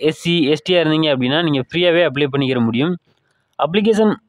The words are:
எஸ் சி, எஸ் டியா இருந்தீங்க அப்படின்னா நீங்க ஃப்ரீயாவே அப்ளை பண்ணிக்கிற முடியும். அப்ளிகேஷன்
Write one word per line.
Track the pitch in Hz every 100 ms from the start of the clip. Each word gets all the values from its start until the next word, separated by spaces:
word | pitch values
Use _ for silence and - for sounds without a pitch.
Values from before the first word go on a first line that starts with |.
| 147
எஸ் | 151
சி, | 170 170 139
எஸ் | 151 -
டியா | 180
இருந்தீங்க | 156 156 160
அப்படின்னா | 131 123 151 170
நீங்க | 143 127
ஃப்ரீயாவே | 165 175 165 165
அப்ளை | 135 147
பண்ணிக்கிற | 139 131 127 113
முடியும். | 117 156 180 _ _ _ _ _ -
அப்ளிகேஷன் | 143 196 214 214 214 -